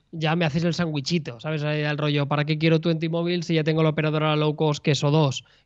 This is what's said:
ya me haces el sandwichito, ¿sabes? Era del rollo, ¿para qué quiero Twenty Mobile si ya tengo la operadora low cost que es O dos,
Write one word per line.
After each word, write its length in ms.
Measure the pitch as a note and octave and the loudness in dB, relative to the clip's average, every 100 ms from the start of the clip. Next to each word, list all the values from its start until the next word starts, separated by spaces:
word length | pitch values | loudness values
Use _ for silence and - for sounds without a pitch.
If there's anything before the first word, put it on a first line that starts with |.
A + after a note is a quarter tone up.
| _ | _
ya 240 | E3 D3+ E3 | -4 -2 0
me 100 | D#3+ | 0
haces 180 | D#3 | 0
el 100 | E3+ | -2
sandwichito, 680 | E3 E3+ D3+ C3+ E3+ C#3 A#2 | -2 -2 -4 -2 -4 -4 -10
¿sabes? 220 | D#3 D#3 | -6 -4
Era 80 | D3+ | -2
del 260 | D3+ D3 D3 | -2 -2 -2
rollo, 300 | D3+ D3 C#3+ | 0 0 0
¿para 180 | D3 D3 | 0 0
qué 120 | D#3 | 0
quiero 220 | E3 D#3+ | 2 2
Twenty 280 | E3+ D#3+ E3 | 2 -2 -2
Mobile 340 | E3+ E3+ F3+ | -2 -2 -4
si 120 | E3 D#3+ | 0 0
ya 80 | |
tengo 200 | D3+ D#3+ | 2 2
la 60 | D#3 | 2
operadora 460 | D3+ D#3 D3+ D#3 D3+ | 2 0 0 2 2
low 200 | D3+ D3 | 0 0
cost 280 | D#3 C#3+ | 0 0
que 80 | - | 0
es 120 | C3+ | 0
O 80 | D3 | 2
dos, 320 | D#3 C#3+ - - _ | 4 2 0 -12 _